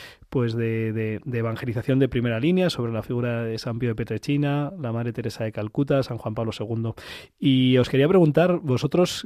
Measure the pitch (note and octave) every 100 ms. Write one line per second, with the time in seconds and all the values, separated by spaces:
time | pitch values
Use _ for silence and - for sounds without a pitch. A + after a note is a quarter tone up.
0 | - - - C#3 A#2+ A2+ A2+ A2+ A2+ A2
1 | A2 G#2+ - A#2+ A2+ A2 B2+ A2+ - C3
2 | C3 B2 A#2+ A2+ D3 F#3 F3+ - A#2 A2+
3 | G#2+ B2 A#2+ A#2 A#2 A2+ B2+ A#2 A#2+ A2
4 | A#2 A2 - C#3+ C#3+ C#3+ C#3+ G3 B2 A2+
5 | A#2+ A#2 A#2 - A2 G#2+ G#2+ - C#3+ C#3
6 | B2+ A#2 A2+ G#2+ A2+ - G#2+ A2+ A2+ -
7 | - - - - C#3+ C3 B2+ B2+ A#2+ C3
8 | D3 F#3+ D#3+ C#3+ F3+ F3 D3+ B2 D3 F3
9 | F3+ -